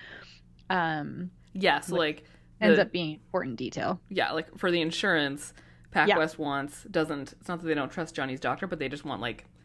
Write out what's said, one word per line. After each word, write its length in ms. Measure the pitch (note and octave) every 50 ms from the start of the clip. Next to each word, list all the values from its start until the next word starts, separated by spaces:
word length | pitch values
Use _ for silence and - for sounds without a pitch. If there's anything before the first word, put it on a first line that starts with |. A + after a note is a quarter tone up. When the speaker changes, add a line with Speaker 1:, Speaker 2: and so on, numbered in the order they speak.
| - - - - - - - - - - - - - -
Speaker 1:
Um, 640 | F#3 F#3 E3+ E3 D#3+ D3+ D3 D3+ C3 D3+ F3+ F3+ - - - - -
Speaker 2:
Yeah, 260 | F#3+ F#3+ F3+ C#3+ D3
so, 140 | - - F3+
Speaker 1:
which 60 | E3+
Speaker 2:
like, 240 | E3 D3+ D3+ - - - - - - - - -
Speaker 1:
ends 160 | G#3+ G#3 G3
Speaker 2:
the 60 | -
Speaker 1:
up 100 | B2 -
being 220 | - F3 E3+ D#3 D3+
important 420 | - - - - F#3 - C3+ A#2+
detail. 460 | A2 B2+ A#2+ - - - - F#3 F3 - -
Speaker 2:
Yeah, 240 | G3+ F#3 B2 - -
like, 240 | D#3+ E3 - - -
for 140 | - F#3
the 100 | F3 E3+
insurance, 720 | E3 D#3+ E3 - - G3+ F3+ D#3+ D3 C#3 C#3 D3 - - - - - - - - - - -
Speaker 1:
Yeah. 100 | F#3 D3+ G3+ G3+ D#3+
Speaker 2:
pac 200 | D#3 D#3+ D#3+ -
wants, 460 | D#3 C#3+ C#3 C#3 C3+ C#3+ - - -
doesn't, 480 | - G3 F3 D#3 D#3 D#3 C#3+ C3+ - - -
it's 80 | - -
not 140 | F3+ E3
that 40 | F3 D#3+
they 80 | D#3
don't 180 | D3 C3+ B2+ -
trust 200 | - E3 D#3 -
Johnny's 280 | - C#3 C3 C3 C3
doctor, 260 | - B2 C3 - - F#3
but 100 | F3+ D3+
they 120 | D3 C3+
just 160 | C#3 C#3+ -
want, 160 | D3 C3 F#2+
like, 240 | A2+ A#2+ A2 - - - - - -